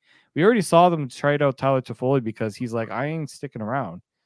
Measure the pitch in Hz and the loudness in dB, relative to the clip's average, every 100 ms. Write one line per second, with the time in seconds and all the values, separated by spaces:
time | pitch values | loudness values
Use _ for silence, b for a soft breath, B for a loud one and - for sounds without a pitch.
0 | b b b 139 190 240 170 170 180 165 | b b b 0 2 2 4 6 6 4
1 | 135 - 143 147 143 127 135 131 - 117 | -4 -2 0 2 2 0 0 0 -2 -4
2 | 127 139 113 107 110 98 123 113 110 107 | 0 0 -2 -4 -6 -6 -6 -6 -6 -6
3 | 143 160 147 - 139 120 107 139 104 - | -6 -6 -8 -12 -14 -10 -6 -6 -6 -10
4 | - _ | -20 _